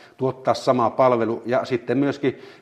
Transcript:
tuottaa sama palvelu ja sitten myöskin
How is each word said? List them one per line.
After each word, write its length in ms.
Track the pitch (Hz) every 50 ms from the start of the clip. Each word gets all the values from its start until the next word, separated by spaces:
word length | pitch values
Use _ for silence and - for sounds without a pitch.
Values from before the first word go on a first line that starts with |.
| - - -
tuottaa 380 | - 127 131 123 - - 131 113
sama 360 | - - 143 127 123 117 107
palvelu 520 | - - 131 127 123 113 113 110 117 117 -
ja 180 | 113 127 117 -
sitten 340 | - 131 117 - 120 123 139
myöskin 400 | 143 139 131 - 143 127 - - - - - -